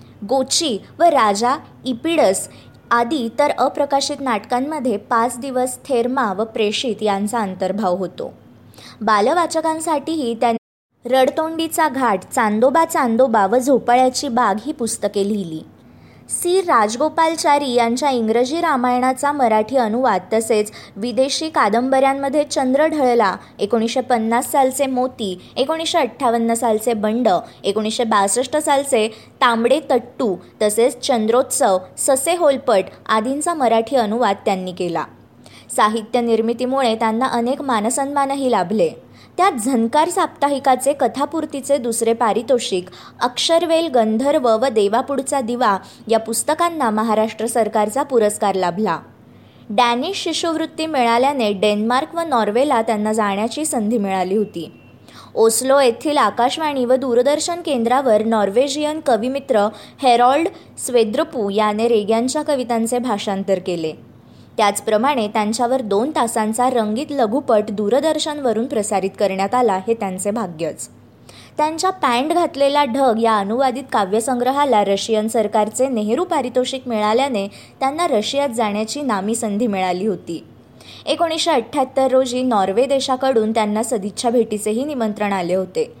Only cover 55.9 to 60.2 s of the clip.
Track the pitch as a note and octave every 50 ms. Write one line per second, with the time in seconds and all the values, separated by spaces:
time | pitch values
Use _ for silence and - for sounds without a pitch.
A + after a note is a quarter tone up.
55.9 | A#3 - - D#4+ D4 D4 A#3 G3+ G3+ - A#3 C4+ C#4 D#4 D#4+ D4+ C#4+ C4+ B3 A#3
56.9 | B3+ C4 C4+ C4 A#3 A#3+ A#3+ C4+ D4 D#4 D4+ F4+ E4+ F4 E4+ E4+ C#4+ A#3+ A3+ A3+
57.9 | B3 C4+ C#4 C4 G#3+ G#3+ G#3+ A3 A3+ G#3+ G3+ F#3+ G3 A#3+ C#4 C#4+ C4+ D4+ D4 D4
58.9 | D#4 D#4+ D4+ C#4 A#3+ G#3 A3 B3+ C4+ C#4 C4+ - B3+ G#3 G3+ G#3+ A3 - - -
59.9 | - - - B3+ A#3+ A#3